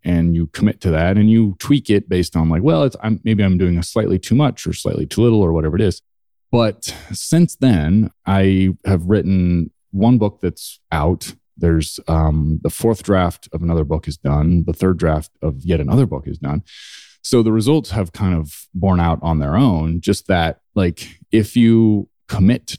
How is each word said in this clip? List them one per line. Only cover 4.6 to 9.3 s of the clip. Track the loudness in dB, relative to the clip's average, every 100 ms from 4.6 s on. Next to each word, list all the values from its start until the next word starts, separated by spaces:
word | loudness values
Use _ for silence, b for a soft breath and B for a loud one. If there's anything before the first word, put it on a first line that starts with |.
| -8
or |
slightly | -6 -4 -4 -4
too | 0
little | 2 4
or | 2
whatever | 0 0 0
it |
is." | 0 -2 _ _ _ _ _
But | 0 0 -4 -12 -16 -14
since | -12 -2 2 0 2
then, | 2 2 2 2 0 -4 -2
I | 2 2 4 2 0 -2
have | -2 0
written | 0 2